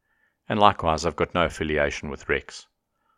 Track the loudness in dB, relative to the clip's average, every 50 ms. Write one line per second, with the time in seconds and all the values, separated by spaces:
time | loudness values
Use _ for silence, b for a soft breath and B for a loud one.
0 | _ _ _ _ _ _ _ _ _ -4 2 6 6 6 6 4 0 0 0 0
1 | -2 -4 -2 -2 -2 0 0 0 0 0 -2 -4 -4 -2 0 0 0 0 -2 -6
2 | -10 -10 -10 -8 -4 -4 -4 -4 -4 -8 -16 -20 -20 _ _ _ _ _ _ _
3 | _ _ _